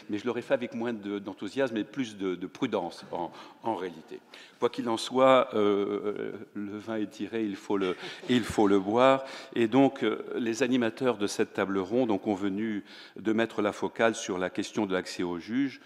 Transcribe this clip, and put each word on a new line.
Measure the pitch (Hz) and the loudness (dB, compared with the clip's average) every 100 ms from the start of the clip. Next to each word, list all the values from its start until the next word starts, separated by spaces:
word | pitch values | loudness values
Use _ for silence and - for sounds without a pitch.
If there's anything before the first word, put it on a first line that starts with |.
| - | -8
mais | 104 | -4
je | |
l'aurais | 117 117 | -4 -4
fait | 117 | -2
avec | 135 120 | -2 -2
moins | 120 120 | -4 -4
de, | 113 101 101 | -4 -4 -6
d'enthousiasme | 98 95 101 131 135 110 | -6 -10 -6 -2 0 0
et | |
plus | 98 - 120 104 | -4 -6 -8 -4
de, | 95 | -4
de | 90 90 | -2 -6
prudence | - 131 104 85 - - | -6 -2 -2 -4 -10 -8
en, | 85 82 - - - | -6 -6 -8 -20 -8
en | 120 | -4
réalité. | 101 92 80 - - _ - - _ | -4 -4 -8 -16 -16 _ -20 -20 _
Quoi | 120 | -2
qu'il | - 120 | 0 -2
en | 117 | -2
soit, | - 127 131 131 120 | 0 6 8 8 6
euh, | 110 104 101 101 101 101 - 107 104 - | 2 2 2 0 -2 -4 -6 -8 -8 -12
le | 104 104 104 | -10 -8 -8
vin | 104 110 | -6 -4
est | 101 | -4
tiré, | - 101 113 | -6 -6 -4
il | 107 95 | -4 -6
faut | - 101 | -2 0
le, | 92 87 - - - | 0 -2 -8 -10 2
il | 123 | 2
faut | 101 - 101 | 2 4 6
le | 101 | 6
boire. | 95 113 131 135 - - - | 4 6 6 6 0 -12 -6
Et | - 113 | 0 4
donc, | 127 135 - | 6 6 4
euh, | 110 110 - - | 0 0 -4 -4
les | 117 113 | -2 0
animateurs | 123 127 113 - 127 107 | 2 2 2 2 0 2
de | 101 | -2
cette | - 107 | 0 -2
table | - 98 95 | 0 0 0
ronde | 92 120 120 | 0 0 2
ont | 98 | 0
convenu | 110 95 101 95 110 104 - - - - | 0 0 0 -2 -2 -4 -8 -20 -16 -6
de | 101 | -2
mettre | 110 113 - | 0 0 0
la | 104 | -2
focale | - 95 - 113 | -2 -6 2 2
sur | 110 - 92 | 2 -4 -2
la | 90 | -2
question | - 98 - 101 | -2 -4 -2 0
de | |
l'accès | 92 85 - | 0 -2 -4
au | 90 87 | -4 -4
juge, | 98 120 139 117 | -6 -6 -6 -8